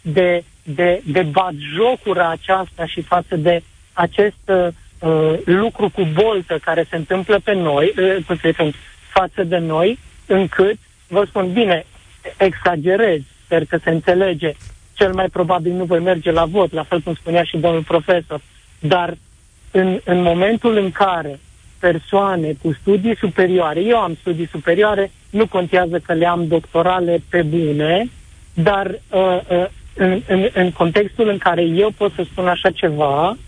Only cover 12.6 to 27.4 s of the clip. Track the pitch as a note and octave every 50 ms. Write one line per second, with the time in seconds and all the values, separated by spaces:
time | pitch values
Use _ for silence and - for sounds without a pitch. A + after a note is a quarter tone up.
12.6 | - F#3 F3 D3+ C#3+ F3+ F#3+ G3+ A3+ G#3 E3+ D3+ C3+ - - - - - F3 E3
13.6 | D#3 - F3 D#3+ - F3 E3 E3 - F#3 F3 F3+ G3 F#3+ F3 D3 E3+ D#3 D3 -
14.6 | - - - - - - - - G3+ F#3 F#3 F#3 F#3+ F3+ - F3 F3 E3 F#3 F3
15.6 | D#3+ F3+ F3 F3+ F#3 E3 F3 E3+ F3 F#3 F#3 E3 D3+ F3 D#3+ E3 E3 D#3 F3 G#3
16.6 | F#3 D#3 - D#3+ D3+ - F3+ E3+ D3+ F3 D#3+ - - E3+ E3+ F3 E3 - - E3
17.6 | D3+ E3+ E3 E3 D3+ - E3 E3 D3+ - F3+ F3 E3 - D3+ D3 - _ _ -
18.6 | _ _ - - - D3+ F#3 F3+ F3 E3+ E3+ - - - - _ _ _ _ _
19.6 | - - - F#3+ F#3+ F#3 F#3 - - F3+ F3+ F3+ F3+ E3+ E3+ F3 F#3 G#3 A#3 A3
20.6 | - A#3+ A3 G#3 G3 F#3+ D#3+ - G3+ F#3+ F3+ E3 D3+ D3 C#3 C#3 - - - -
21.6 | - - - - - F3 E3 D#3+ - - G3+ G3 G3+ G3 F#3+ E3+ D#3 D3+ D3+ C3+
22.6 | - E3 C#3+ - - G3 G3+ G3+ F#3+ A#3 A3 - - F#3+ - - F#3 F3 F#3 F#3
23.6 | E3+ D3+ D3+ E3 F#3+ A3+ A#3+ A3+ G3+ F3 D#3+ - - F#3 E3+ D#3+ E3+ D#3 - E3
24.6 | - E3+ E3+ F#3 G#3 G#3+ G#3 G3 G3 F#3+ - _ _ - - G#3 A3+ - - F#3
25.6 | F3+ E3 - F3+ F3+ E3 E3+ E3+ - - F3 D#3+ E3+ F3 F3 F3 E3+ D#3+ E3+ E3
26.6 | D#3+ - - E3 E3+ F3+ F#3 F#3 F3+ F3 E3+ E3+ - - - F3